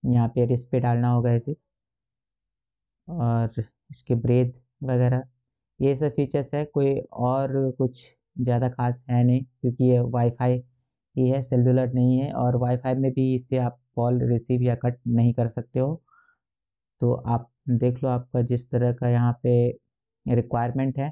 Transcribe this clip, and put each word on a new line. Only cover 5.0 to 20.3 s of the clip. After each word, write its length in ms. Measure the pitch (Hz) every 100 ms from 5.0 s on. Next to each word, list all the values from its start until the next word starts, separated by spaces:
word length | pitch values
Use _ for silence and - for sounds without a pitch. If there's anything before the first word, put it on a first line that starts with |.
| 123 127 131 _ _ _ _ _
ये 160 | 135 139
सब 120 | 151
features 460 | 147 139 143 135
है, 100 | 143
कोई 360 | 147 - 139 139
और 680 | - - 123 131 135 135 135
कुछ 460 | 127 131 127 - _ _ -
ज़्यादा 300 | 123 120 123
खास 360 | 123 123 123 -
है 140 | 123
नहीं 200 | 123 123
क्योंकि 400 | 131 _ 127 120
ये 140 | 127 123
वाईफाई 640 | 120 120 120 120 123 123 - _ _ _ _ -
ही 120 | 127
है, 140 | 135
cellular 500 | 127 127 123 127 127
नहीं 260 | 127 123 127
है 140 | 139
और 240 | 123 123 123
वाईफाई 380 | 123 123 131
में 180 | 131 135
भी 240 | 131 131 127
इससे 220 | 127 127
आप 220 | 123 - _ -
call 260 | 120 123
receive 400 | 123 120 - 127
या 120 | 123
cut 240 | 120 123 123 -
नहीं 280 | 117 120
कर 140 | 117 113
सकते 300 | 113 113 -
हो। 240 | 131 165 _ _ _ _ _ _ _ _ _ _
तो 80 | 120 123 -
आप 200 | 117 123 _ -
देख 320 | 123 123 123
लो 60 | 135
आपका 340 | 123 123 127
जिस 200 | 120 120 -
तरह 220 | 123 123
का 160 | 120 123
यहाँ 240 | 120 120 120
पे 100 | 123 120 120 - _ _ _ _
requirement 720 | -